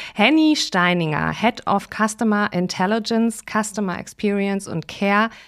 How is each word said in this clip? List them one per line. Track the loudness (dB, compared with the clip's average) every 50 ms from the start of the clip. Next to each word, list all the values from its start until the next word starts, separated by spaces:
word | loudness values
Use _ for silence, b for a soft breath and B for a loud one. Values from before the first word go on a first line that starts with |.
| B B B
Henny | 2 4 4 6 6 4 4 4
Steininger, | 2 0 0 0 2 2 4 2 2 0 0 0 0 -2 -2 -2
Head | 0 0 0 0 -2 -2
of | -2 0 0 -2 -6
Customer | -2 -2 -2 -2 0 0 0 0 2 0 0 0 0
Intelligence, | -2 -2 -2 -2 -2 0 0 0 -2 0 0 0 2 2 0 -2 -4 -8
Customer | -4 -2 -2 -2 -2 -4 -4 -4 -4 -4 -6
Experience | -10 -14 -8 -4 -2 0 0 0 0 0 -2 -4 -4 -6
und | -8 -8 -8
Care | -8 -6 -2 0 2 2 2 2 0 B B B